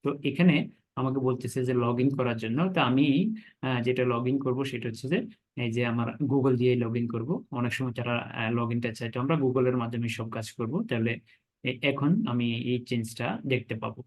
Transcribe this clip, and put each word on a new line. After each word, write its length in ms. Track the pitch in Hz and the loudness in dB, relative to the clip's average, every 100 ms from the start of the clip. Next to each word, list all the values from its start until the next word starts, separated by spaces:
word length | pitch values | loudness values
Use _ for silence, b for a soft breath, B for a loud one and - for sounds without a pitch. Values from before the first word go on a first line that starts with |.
তো 40 | 143 139 143 | -4 -2 -2
এখানে 240 | 135 175 151 - B _ - | 6 6 6 0 B _ -4
আমাকে 220 | 131 135 127 | -2 0 0
বলতেছে 300 | 123 120 135 | 0 -2 -2
যে 100 | 127 | 0
log 220 | 123 120 120 | 2 2 2
in 60 | 135 139 | 2 2
করার 180 | 120 113 | 0 0
জন্য। 220 | 113 123 185 | -2 0 2
তো 60 | 185 | 2
আমি, 260 | 127 127 147 139 220 B B B | 2 4 4 4 2 B B B
আহ, 160 | 131 123 | -4 0
যেটা 200 | 120 127 127 | 0 2 2
log 120 | 117 127 | 2 0
in 60 | 135 | 0
করবো 180 | 131 127 | 0 -2
সেটা 220 | 135 120 120 | -2 -4 -8
হচ্ছে 180 | 113 131 | -8 -2
যে 100 | 185 226 B _ - | -2 -4 B _ -6
এই 140 | 120 | -2
যে 100 | 117 120 | 0 0
আমার 160 | 117 120 - 139 | 0 -2 -2 0
Google 240 | 139 135 123 | 2 4 4
দিয়ে 140 | 123 123 | 4 4
log 120 | 117 120 | 2 0
in 60 | 117 | -2
করবো। 200 | 117 120 208 - | -2 -2 -4 -4
অনেক 220 | 131 120 | -4 -2
সময় 200 | - 127 | -2 -4
যারা, 220 | 117 120 120 - - | -4 -2 -2 -4 -6
আহ, 120 | 113 120 | -2 0
log 100 | 117 | 0
in-টা 160 | 117 117 110 | -2 -2 -4
চায়, 120 | 117 | -6
তো 40 | 127 | -4
আমরা 160 | 135 160 | 0 2
Google-এর 320 | 131 127 127 123 | 2 2 2 2
মাধ্যমে 320 | 117 117 117 | -2 -2 -4
সব 200 | - 113 113 | -4 -6 -6
কাজ 100 | 113 - | -8 -6
করবো। 180 | 113 147 - | -4 -2 -2
তাহলে 220 | 117 113 120 b b _ _ | 0 0 -2 b b _ _
এ-, 140 | 123 120 | -6 0
এখন 280 | 143 139 143 208 220 | 0 2 2 2 2
আমি 140 | 120 120 117 120 | 0 0 0 -2
এই 80 | 123 120 | -2 -2
চেঞ্জটা 380 | 120 113 - 120 110 143 | -4 -4 -4 -4 -4 0
দেখতে 220 | 127 - 110 | -2 -2 -6
পাবো 180 | 113 110 | -6 -10